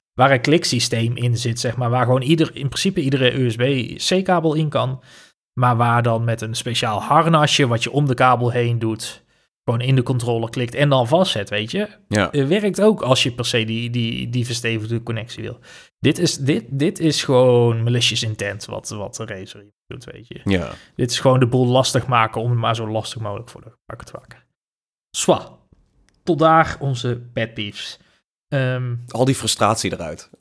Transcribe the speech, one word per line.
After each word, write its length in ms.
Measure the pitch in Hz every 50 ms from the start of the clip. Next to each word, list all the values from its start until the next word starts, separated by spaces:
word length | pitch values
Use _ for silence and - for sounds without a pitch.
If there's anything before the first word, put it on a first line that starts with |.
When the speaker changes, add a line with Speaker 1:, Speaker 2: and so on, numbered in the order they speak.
| _ _ _
Speaker 1:
waar 180 | - 127 139
een 100 | 139 123
kliksysteem 760 | - 143 151 180 - - 135 117 - - 120 113 113 117 123
in 200 | - 120 123 120
zit, 220 | 117 - 117 113 -
zeg 180 | - 120 107
maar, 120 | 123 123 117
waar 160 | 120 127 123
gewoon 160 | 120 127 131
ieder, 280 | 127 147 170 156 156 - -
in 120 | - 143
principe 340 | 127 - - - 196 190 175
iedere 300 | 139 135 143 131 131 123
U 200 | 135 135 127 120
S 40 | 104
B-C-kabel 1000 | 117 123 139 139 127 107 - - - - - 185 185 190 190 180 170 160 160 143
in 160 | 156 156 147
kan, 320 | - 120 117 131 131 - - - - - - _ _ _ _ _ _ 120
maar 160 | 123 123 120
waar 260 | 113 120 117 117 120 120
dan 200 | 120 113 113 117
met 180 | 117 113 113
een 140 | 110 113 110
speciaal 460 | - - 123 117 - 127 113 107 95
harnasje, 680 | - - 143 160 160 165 165 151 151 143 - - 139
wat 160 | 120 117 113 -
je 80 | 117
om 140 | 131 143 147
de 60 | 131 123
kabel 360 | 123 127 127 120 120 120 120
heen 280 | 117 120 120 120 120 113
doet, 440 | 113 113 110 110 - - - - _ _ _ _ _ _ _ _ _
gewoon 180 | - 117 117
in 140 | 123 131 135
de 80 | 131 120
controller 460 | - 127 120 120 120 117 113 113 110
klikt 260 | - 131 123 117 -
en 140 | 135 147 143
dan 180 | 135 131 120
vastzet, 420 | 117 156 180 190 190 - 107 98 -
weet 220 | 104 104 110 113
je. 160 | - 196 214 - - _ _
Speaker 2:
Ja. 240 | - 107 107 95 -
Speaker 1:
Eh, 140 | - 143 135
werkt 340 | 139 185 214 208 202 175 185
ook 200 | 202 214 202 -
als 220 | - 123 131 - -
je 80 | 127
per 140 | 120 - 120
se 180 | - - 120 110
die, 260 | 113 113 117 120 120
die, 400 | 120 120 117 113 123 127 123 117
die 160 | 120 123 117
verstevigde 580 | 123 117 - - 113 113 110 107 110 117 113 117
connectie 400 | 120 113 110 107 - - 110 107
wil. 160 | 107 110 - - - - - - _ _ _
Dit 200 | - 135 160 -
is, 180 | 175 147 -
dit, 260 | 143 135 131 170 226 - -
dit 300 | 139 135 147 202 202 -
is 240 | 160 156 143 - -
gewoon 600 | - 131 127 127 123 123 120 120 117 117 113 113
malicious 400 | 120 123 120 120 123 - - 123
intent 420 | 110 107 - 101 101 101 104 -
wat, 240 | - 107 101 - -
wat 280 | 113 104 95 - -
Razer 420 | - 110 107 101 92 95 - - 104
hier 120 | 101 104 _ _ _
doet, 160 | - 113 120 -
weet 240 | - - - 117
je. 120 | - - - -
Speaker 2:
Ja. 260 | 101 98 87 78 53 - - - _ _
Speaker 1:
Dit 160 | - 127 120
is 80 | - -
gewoon 200 | - 135 127 131
de 80 | 131
boel 180 | 117 131 127 127
lastig 400 | 123 123 131 131 - - 123 -
maken 340 | - 123 117 113 110 - 113
om 80 | 113 120
het 100 | 120 113
maar 160 | 113 113 117
zo 120 | 117 113 107
lastig 300 | 110 110 107 - - 113
mogelijk 280 | 107 104 101 104 117 -
voor 120 | - -
de 80 | - 113
gebruiker 360 | - _ _ - - - - -
te 80 | - -
maken. 240 | - - - - _ _ _ _ _ _ _ _ _ _ _ _ _ _
Zwa. 480 | - - - - 147 - - - - - _ _ _ _ _ _ _ _ _ _ _ _ _
Tot 160 | 185 165 143
daar 360 | 160 160 160 165 156 - - -
onze 420 | 139 139 131 120 - 123 120 120 - - -
pet 200 | 117 113 113 -
peeves. 460 | 110 104 101 - - - - - - _ _ _ _ _ _ _ _ _
Ehm, 480 | _ 143 135 131 127 127 127 127 123 120 120 120
Speaker 2:
Al 180 | - - 117 127
die 100 | 135 127
frustratie 580 | - 113 110 - - 110 101 110 - - 90 -
eruit. 360 | 85 85 78 80 - - - - _